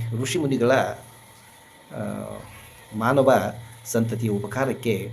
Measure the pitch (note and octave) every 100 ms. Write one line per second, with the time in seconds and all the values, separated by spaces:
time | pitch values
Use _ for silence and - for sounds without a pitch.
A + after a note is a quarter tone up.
0 | A#2 A2+ C3+ F3 C#3+ B2+ A#2+ C3 F#2 -
1 | - - - - - - - - - C3+
2 | G#2 G#2 G#2+ G#2 - - - - - A2
3 | A2+ C#3 C3+ A2+ G2+ - - - - A#2
4 | A2+ A2 A2 G2+ G2+ B2+ C3+ A2 A#2 G2
5 | G2+